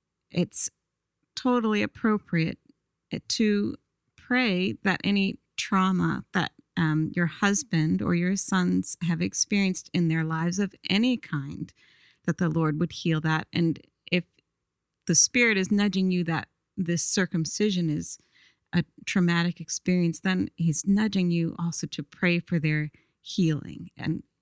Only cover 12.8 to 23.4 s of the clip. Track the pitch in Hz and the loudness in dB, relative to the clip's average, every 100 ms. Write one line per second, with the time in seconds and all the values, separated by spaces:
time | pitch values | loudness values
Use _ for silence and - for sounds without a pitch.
12.8 | 170 - 175 156 160 156 - 175 165 - | -2 -2 -2 0 0 -2 -2 0 0 0
13.8 | - _ - 180 - _ _ _ _ _ | -8 _ -4 -4 -4 _ _ _ _ _
14.8 | _ _ - 160 - 254 240 202 185 202 | _ _ 0 2 4 4 4 2 2 2
15.8 | 208 190 190 180 170 160 - _ _ - | 2 2 2 2 0 -2 -4 _ _ -6
16.8 | 165 170 - - 180 170 156 - 214 180 | -2 0 0 0 0 0 -2 0 0 0
17.8 | 170 151 165 - _ _ _ _ _ 175 | 0 -2 -4 -10 _ _ _ _ _ -2
18.8 | - - - 196 175 170 170 - 165 - | -2 -8 -4 2 2 2 0 -4 -8 -6
19.8 | - 180 170 160 190 185 190 - 170 147 | 0 2 2 0 -2 -2 -2 -2 0 0
20.8 | 202 196 220 196 180 170 165 - 170 - | 2 2 2 0 2 2 0 -2 -6 -4
21.8 | 165 - 143 - 180 175 - 170 156 151 | -8 -8 -12 -2 0 0 0 -2 0 0
22.8 | 151 - _ _ - - | -4 -10 _ _ -8 0